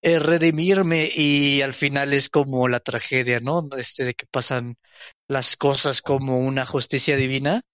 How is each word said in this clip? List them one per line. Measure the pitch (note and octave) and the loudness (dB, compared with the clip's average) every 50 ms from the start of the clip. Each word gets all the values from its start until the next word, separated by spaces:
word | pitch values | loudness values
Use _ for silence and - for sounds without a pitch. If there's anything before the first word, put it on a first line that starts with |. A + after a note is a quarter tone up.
| - | 4
eh, | E3+ E3+ D#3+ | 4 2 4
redimirme", | D3 D#3 E3 E3+ D#3+ E3 D#3+ D3+ E3 F3+ G3 G3 F#3+ E3+ E3 D#3+ D#3 D#3 - | 4 2 2 4 4 2 2 2 2 2 2 2 2 2 2 0 0 -2 0
y | E3 D3+ D3 C#3+ C#3+ C#3+ C#3+ C#3 C#3 C#3 | 0 2 4 4 4 4 2 2 2 0
al | C3+ C3 | -2 -4
final | - D3 C#3 C3+ C#3 C#3 C#3 C#3 | -2 -2 -2 0 0 0 0 0
es | C#3 C3+ - | 0 0 2
como | - D3+ C#3+ C#3 C3+ B2+ B2+ B2+ | 2 0 0 2 0 0 2 2
la | B2 A#2+ | 0 0
tragedia, | _ - B2 A#2+ - - C3 C3 B2+ B2 B2 A#2+ | _ -4 -6 -6 -6 -2 -2 -2 0 0 0 -2
¿no? | A#2+ C3 D#3 F3 E3 C#3+ C3+ C3+ | 0 -2 -2 -2 -4 -4 -8 -8
Este, | A#2+ - - - C3+ | -8 -8 -6 -4 -4
de | B2 B2 | -4 -4
que | - - _ | -8 -12 _
pasan | - C3 B2 - C#3 B2+ A#2+ A#2+ A#2+ _ _ _ _ - - - _ _ _ _ | -6 -4 -4 -2 -4 -4 -6 -6 -12 _ _ _ _ -20 -20 -20 _ _ _ _
las | C#3 C3+ C3 - - - | -4 -2 0 0 0 2
cosas | - C#3 C#3 - - D3 C3 - - | 2 2 2 2 0 0 0 -2 0
como | - C#3+ C3+ C3+ C3+ B2+ B2+ | 0 -2 -2 0 0 0 0
una | B2+ C3 C3+ C3+ B2+ B2 | 0 0 -2 -2 -4 -2
justicia | - C#3 B2 - - C#3 - - D3 C3+ | -2 -4 -4 -2 -2 -2 0 0 2 2
divina. | C3 C3 C3 C3+ C3+ C#3+ F3 A#3 - _ | 2 0 -2 -2 0 0 0 -2 -4 _